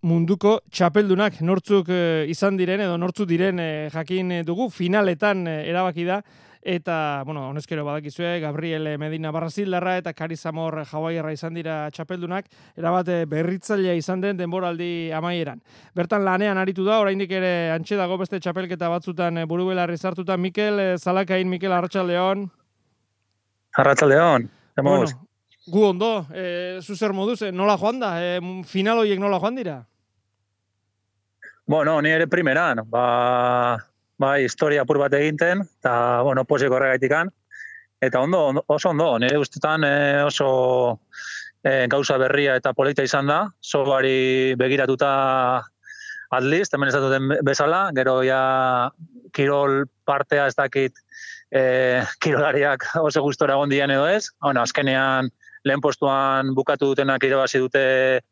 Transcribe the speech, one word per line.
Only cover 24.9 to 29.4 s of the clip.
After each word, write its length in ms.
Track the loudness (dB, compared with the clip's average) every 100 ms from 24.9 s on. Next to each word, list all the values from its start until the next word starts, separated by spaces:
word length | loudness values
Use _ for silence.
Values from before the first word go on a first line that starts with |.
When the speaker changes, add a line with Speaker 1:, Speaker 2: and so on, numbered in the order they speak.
| 2 2
Speaker 1:
Bueno, 140 | -4 -18 _ _ _ -4
gu 160 | 2
ondo, 440 | 4 4 0 -2 -6
eh, 460 | -8 -6 -6 -6 -10
zu 140 | -10 -4
zer 160 | -4
moduz, 280 | -2 -2 -4
eh, 100 | -6
nola 260 | 0 2 2
joan 220 | 0 -2
da, 220 | -4 -4
eh, 160 | -4 -4 -6 -12 -8
final 340 | -2 0 2
horiek 200 | 2 0
nola 200 | 0
joan 160 | 0